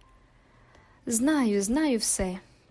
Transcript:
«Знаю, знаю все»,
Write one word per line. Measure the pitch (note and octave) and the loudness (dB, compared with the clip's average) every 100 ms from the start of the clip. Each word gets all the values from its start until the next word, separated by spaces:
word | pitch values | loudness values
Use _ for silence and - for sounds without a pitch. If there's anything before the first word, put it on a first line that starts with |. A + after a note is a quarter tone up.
| - - - - _ - - - - - - | -20 -20 -20 -20 _ -20 -20 -20 -20 -14 -4
«Знаю, | A3+ C4+ D4+ A#3 G3+ | 0 2 2 2 0
знаю | G3 C#4 D#4 A3+ | 0 0 0 0
все», | - - F#3 F#3 - - _ | 0 -2 -4 -6 -14 -20 _